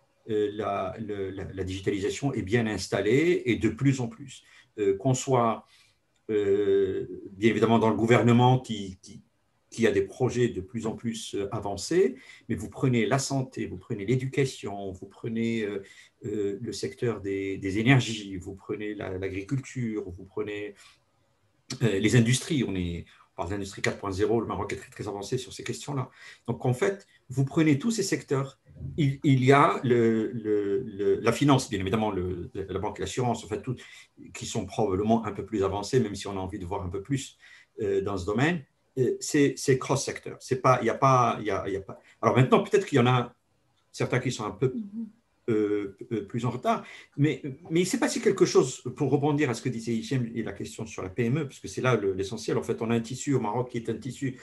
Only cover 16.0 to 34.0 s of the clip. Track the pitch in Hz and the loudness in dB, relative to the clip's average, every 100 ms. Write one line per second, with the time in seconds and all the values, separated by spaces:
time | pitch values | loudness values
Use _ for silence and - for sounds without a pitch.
16 | - _ 104 107 101 98 - 101 104 - | -20 _ -8 -4 -4 -4 -8 -8 -8 -4
17 | 120 104 95 98 98 95 98 98 117 131 | -4 -4 -4 -4 -4 -4 -4 0 6 6
18 | 113 110 98 95 92 95 - 104 104 104 | 4 -4 -8 -10 -10 -14 -10 -8 -6 -8
19 | 98 92 95 95 98 139 - 131 117 107 | -6 -6 -6 -6 -4 -6 -6 -6 -4 -4
20 | 95 90 92 - 104 104 101 - - _ | -8 -12 -12 -8 -6 -6 -10 -14 -20 _
21 | _ _ _ _ _ _ - - 117 98 | _ _ _ _ _ _ -14 -2 0 2
22 | 104 120 113 127 - 156 95 95 87 85 | 4 4 4 2 0 -2 -2 -2 -4 -6
23 | - _ _ - 92 101 98 - 117 107 | -10 _ _ -10 -6 -4 -6 -4 -4 -2
24 | 101 95 104 113 107 95 107 - - - | -6 -2 0 0 0 -4 -6 -8 -12 -12
25 | 104 101 98 131 - - 104 117 - 143 | -10 -8 -6 -6 -6 -12 -10 -10 -6 -6
26 | 127 - - - - 113 127 123 202 196 | -6 -10 -20 -16 -8 -2 0 2 0 -2
27 | - _ - 131 135 - 156 135 233 226 | -10 _ -10 -2 0 4 4 4 2 0
28 | - 143 - 135 139 - _ - - - | 0 -2 -2 -2 -2 -10 _ -14 -10 0
29 | 139 135 151 135 127 139 165 208 127 120 | 0 2 4 6 8 8 8 4 4 6
30 | 113 113 110 117 107 104 101 98 98 98 | 6 4 0 -2 0 0 2 0 -2 -2
31 | 101 98 107 113 143 135 - 98 95 110 | 2 2 2 4 4 4 2 -4 0 0
32 | 110 95 90 90 87 104 90 92 101 - | 0 -2 -4 -4 -8 -10 -6 -6 -6 -6
33 | 90 - 120 113 85 101 - 123 - - | -6 -2 -2 -2 -4 -8 -6 -8 -10 -20